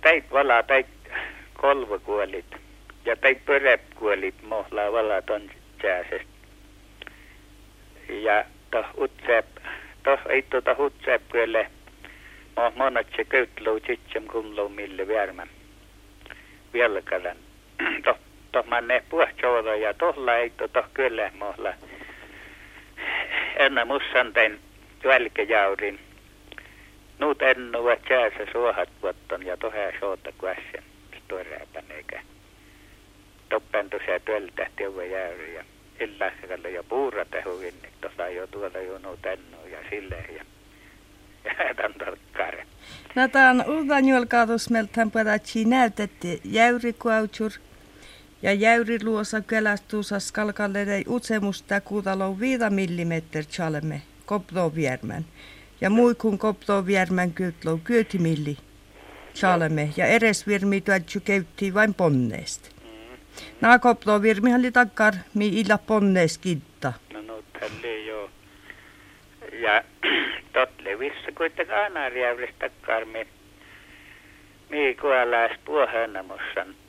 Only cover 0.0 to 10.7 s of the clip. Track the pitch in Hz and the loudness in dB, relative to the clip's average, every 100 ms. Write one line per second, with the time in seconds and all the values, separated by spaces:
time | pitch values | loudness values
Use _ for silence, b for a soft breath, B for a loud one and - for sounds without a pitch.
0 | 156 160 - 131 139 117 - 135 131 - | 6 4 2 2 4 4 4 2 2 -10
1 | - B B B B - 139 139 117 98 | -12 B B B B -2 2 2 0 -6
2 | - 104 95 95 - - - - - - | -2 -2 -2 -6 -12 -20 -20 -20 -20 -10
3 | - 113 139 131 - 139 139 117 - - | -4 2 2 2 2 2 6 4 2 -6
4 | 110 98 95 - 107 110 95 107 104 113 | -2 0 -2 -8 -8 -8 -6 -4 -2 0
5 | 110 98 - 107 101 - - - 101 90 | 0 -2 -2 -8 -8 -20 -20 -6 -4 -2
6 | 87 98 - - - - - - - - | -4 -10 -10 -20 -20 -20 -20 -20 -20 -20
7 | B B B B B B - - - - | B B B B B B -20 -20 -20 -20
8 | - 101 107 104 - - - 120 110 - | -12 -4 2 2 0 -12 -4 -4 -4 -4
9 | 104 - - 117 - - B B B B | -6 -4 0 2 0 -12 B B B B
10 | - 139 - 135 135 131 123 | 0 0 2 -2 0 0 2